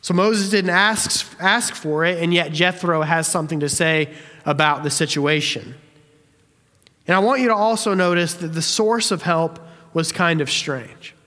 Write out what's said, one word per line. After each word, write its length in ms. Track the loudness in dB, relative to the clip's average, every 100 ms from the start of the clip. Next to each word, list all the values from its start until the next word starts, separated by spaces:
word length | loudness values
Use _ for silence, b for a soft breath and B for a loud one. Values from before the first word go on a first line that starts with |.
So 140 | 0
Moses 360 | 2 2 0 0
didn't 200 | 0 2
ask, 680 | 2 2 2 -2 -2 -4 -2
ask 360 | 2 2 0
for 300 | -6 -4 0
it, 180 | 0 0
and 100 | 2
yet 200 | 2 2
Jethro 500 | 2 0 0 0 0
has 260 | 2 0 0
something 320 | -2 -2 -2
to 80 | -2
say 460 | 0 2 2 -2 B B B -4
about 360 | 2 2 2
the 80 | -2
situation. 840 | -2 -2 0 0 0 -2 -6 -10 -20 -20 _ _ _ _ _ _ _ _ _ _ _ 0
And 80 |
I 60 | 2
want 200 | 4 2
you 80 | 2
to 60 |
also 400 | 2 2 0 0
notice 400 | 2 2 2 0
that 140 | -4 -6
the 140 | -4
source 480 | -4 0 0 2 0
of 120 | -2
help 360 | 0 0 0 -6 B B B
was 160 | -4 -4
kind 280 | 0 0 0
of 100 | 0
strange. 640 | -4 -4 -8 -8 -18 -20 -20